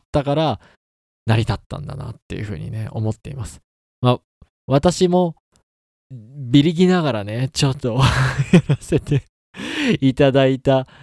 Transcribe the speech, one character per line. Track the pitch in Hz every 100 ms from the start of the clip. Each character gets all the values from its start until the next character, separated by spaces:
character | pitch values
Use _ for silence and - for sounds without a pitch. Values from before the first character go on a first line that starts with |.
| -
た | 151
か | 139 143
ら、 | 160 107 - _ _ _ _ _ -
成 | 113
り |
立 | 110
っ | 101 -
た | 95
ん | 98
だ | -
な | 117
っ | - _
て | 95
い |
う |
ふ | 104
う | 101
に | 110
ね、 | 107 110
思 | - 110
っ | 110
て | -
い | 139
ま | 107
す。 | - _ _ _ _
ま | 123
あ、 | 123 - _ - _ -
私 | 135 180 170 180
も、 | 180 175 160 _ _ _ _ _ _ _
ビ | 127 107 143 127 127
リ | 151
ギ | 165 180
な | 180
が | 151
ら | 113
ね、 | 101 110 131
ち | - 143
ょ |
っ | 131
と | 127 117
<laughs> | 131 - 131 131 135
や | 175 -
ら | 143
せ | - 156
て | - 143 - _ _ - 214 - 285 190
い | 135
た | 127 143
だ | 135 135
い | 135
た | 139 135 131 -